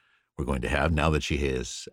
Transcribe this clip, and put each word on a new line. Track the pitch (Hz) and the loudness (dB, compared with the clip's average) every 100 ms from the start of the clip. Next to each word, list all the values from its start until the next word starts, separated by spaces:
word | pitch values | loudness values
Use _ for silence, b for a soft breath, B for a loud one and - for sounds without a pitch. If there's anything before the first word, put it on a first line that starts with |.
| _ _ _ - | _ _ _ -8
we're | |
going | 65 67 | -4 -2
to | 62 | 0
have | 69 76 | 2 2
now | 78 78 | 4 4
that | 76 | 2
she | - 73 | 0 -2
has, | 69 64 65 - - | 0 -2 -6 -10 -12